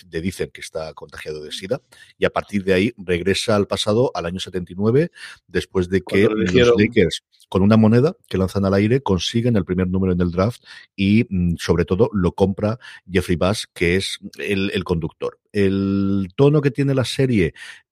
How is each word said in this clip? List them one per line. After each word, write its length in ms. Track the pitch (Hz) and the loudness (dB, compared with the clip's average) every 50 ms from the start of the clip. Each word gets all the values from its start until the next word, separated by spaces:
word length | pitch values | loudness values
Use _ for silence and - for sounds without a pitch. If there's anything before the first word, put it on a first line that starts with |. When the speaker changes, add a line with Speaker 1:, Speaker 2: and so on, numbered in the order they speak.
| - 90 | -10 -12
Speaker 1:
le 120 | 85 82 | -10 -8
dicen 300 | 80 98 - - 85 73 - | -6 -6 -6 -6 -8 -10 -12
que 80 | - | -14
está 240 | - - - 80 78 78 78 | -18 -14 -12 -12 -12 -12 -14
contagiado 500 | - 80 76 - - - 82 76 76 76 | -18 -20 -20 -18 -16 -14 -12 -12 -12 -12
de 80 | 76 | -14
sida, 300 | - - 95 92 127 139 - _ _ - - - _ | -14 -12 -8 -8 -8 -8 -8 _ _ -20 -20 -20 _
y 100 | - 92 | -4 -4
a 40 | 90 | -2
partir 340 | - 95 - - 101 104 92 | -2 -4 -6 -4 -4 -2 0
de 80 | 95 | 2
ahí 220 | 92 92 98 120 - | 2 2 2 0 -2
regresa 600 | - 92 90 90 85 85 95 95 - - - 110 | -6 -6 -4 -4 -2 0 0 -2 0 0 0 0
al 100 | 104 98 | 0 0
pasado, 460 | - 104 - - 107 104 117 131 - - | -2 -4 -4 -2 0 0 0 0 0 -2
al 140 | 90 85 87 | -4 -6 -6
año 120 | 90 92 | -8 -8
setenta 320 | - 98 92 92 87 - | -10 -8 -8 -8 -8 -8
y 40 | 90 | -6
nueve, 340 | 90 104 110 117 143 165 170 - - - - - - _ _ | -2 0 2 2 2 2 0 -4 -12 -20 -20 -20 -20 _ _
después 420 | - 90 - - - 95 90 87 | 0 0 0 0 -2 -2 0 0
de 120 | 95 95 | 0 -2
que 260 | - - - 98 104 113 | -2 0 2 2 4 4
Speaker 2:
Cuando 80 | 110 | 2
le 80 | 107 95 | 0 0
Speaker 1:
los 100 | 90 90 | 2 4
Speaker 2:
dijeron 220 | 123 120 120 120 107 | 4 6 6 6 4
Speaker 1:
Lakers, 460 | 104 117 120 117 92 80 - - - _ _ _ _ _ | 4 4 4 2 2 2 0 -6 -12 _ _ _ _ _
con 140 | - 95 95 | 0 2 4
una 120 | 104 113 | 4 6
moneda 400 | 110 110 107 113 120 131 160 190 _ _ - | 6 6 6 6 4 2 2 0 _ _ -6
que 80 | - 92 | -2 -2
lanzan 280 | 95 95 - 101 98 | -2 -2 -2 -2 0
al 100 | 95 98 | 2 2
aire, 260 | 98 104 107 123 139 | 2 2 2 0 0
consiguen 540 | - - 95 87 - - - 117 113 123 117 | 0 0 -2 -2 -2 -2 -2 -2 0 0 0
el 100 | 101 85 | 0 0
primer 220 | - 90 90 92 90 | -2 -2 -2 -2 -2
número 260 | 92 95 95 92 90 | -2 0 0 0 0
en 80 | 87 | 0
el 80 | 90 87 | 0 -2
draft 340 | 85 90 95 117 - - _ - - - - _ _ | 0 0 -2 -2 -2 -6 _ -20 -20 -20 -20 _ _
y, 300 | - 98 98 104 113 120 - | -2 2 2 4 2 2 0
mm, 280 | 98 90 87 87 85 - | -2 -2 0 0 -2 -2
sobre 280 | - - 87 82 85 | -2 0 0 0 0
todo, 260 | - 92 90 117 - - | 0 0 0 0 0 0
lo 200 | 101 87 85 - | 0 0 0 0
compra 440 | - 98 95 98 - 107 104 117 - - - - - _ - | 2 0 0 0 0 -2 -4 -4 -6 -10 -18 -20 -20 _ -4
Jeffrey 240 | 90 95 85 - 90 | -2 0 0 0 0
Bass, 320 | 76 90 92 110 - - - - | 0 0 0 0 -2 -6 -10 -6
que 220 | - 90 85 87 | -2 0 0 0
es 240 | 98 98 - - - 95 101 - - | 0 -2 -4 -10 -12 -14 -16 -14 -10
el, 320 | 71 85 101 95 95 - - | -6 -4 -4 -2 -2 -4 -4
el 80 | 101 90 | -4 -4
conductor. 560 | - 90 82 78 80 - _ - - - _ _ _ | -2 -4 -4 -4 -6 -8 _ -10 -10 -10 _ _ _
El 760 | - 104 98 95 98 98 98 98 98 98 98 98 98 98 95 90 - | -2 0 0 2 0 0 0 0 0 0 0 0 -2 -2 -4 -4 0
tono 240 | - 139 143 147 156 | 2 4 4 4 4
que 100 | 147 143 | 2 0
tiene 240 | 127 - 139 139 135 | 0 -2 -2 0 0
la 120 | 131 123 | 0 -2
serie 480 | - - - 135 127 123 104 85 73 - - - - - - _ _ | -2 -2 -2 0 2 2 2 0 0 -2 -8 -16 -20 -20 -20 _ _